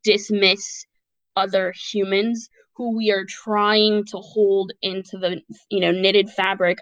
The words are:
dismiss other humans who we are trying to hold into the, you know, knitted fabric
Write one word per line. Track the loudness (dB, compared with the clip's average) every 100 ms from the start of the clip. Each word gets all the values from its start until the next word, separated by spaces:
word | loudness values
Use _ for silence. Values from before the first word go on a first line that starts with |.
dismiss | 0 0 0 2 2 2 -4 -14 -18 _ _ _ _ -4
other | 0 0 -2 -6 -6
humans | -4 0 0 0 -4 -8 _ _
who | -10 -6 -2
we | 0
are | 0 -2
trying | -12 -4 0 2 4 4 2 -2
to | -10
hold | -6 2 4 2 -2 -6
into | -6 -6 -10 -6
the, | -4 -4 -10 -20 -6
you | -2
know, | 0
knitted | 2 4 4 2
fabric | 0 -2 0 0 0